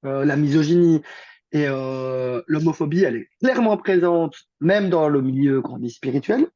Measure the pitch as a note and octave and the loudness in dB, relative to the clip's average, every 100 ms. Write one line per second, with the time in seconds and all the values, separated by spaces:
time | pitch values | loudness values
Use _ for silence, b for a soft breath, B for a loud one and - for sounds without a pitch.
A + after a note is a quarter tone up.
0 | C#3 C3+ C#3+ C#3+ D3 D3+ D3+ F3 F3 D#3+ | -6 -2 -2 0 0 0 2 2 4 2
1 | C#3+ B B B _ D3+ D3 C3+ C3 C3 | -2 B B B _ -4 -2 -4 -6 -8
2 | C3 C3 B2+ B2 - D#3 D#3+ D3+ D3+ E3 | -6 -6 -4 -6 -4 0 0 -2 -2 0
3 | F3+ A#2 - _ B3+ B3+ A3+ G#3 - F#3 | 0 -2 -10 _ -2 2 2 0 2 2
4 | F3 E3+ D#3+ - _ _ D#3 G3+ G3 F3 | 2 2 0 -6 _ _ 0 2 2 2
5 | D#3 C#3+ C3 C3 C#3+ C3+ B2 B2 A#2+ - | 2 2 0 0 2 0 -4 -8 -10 -8
6 | C3+ C3 B2+ A3+ D#4+ | -4 -4 -2 0 0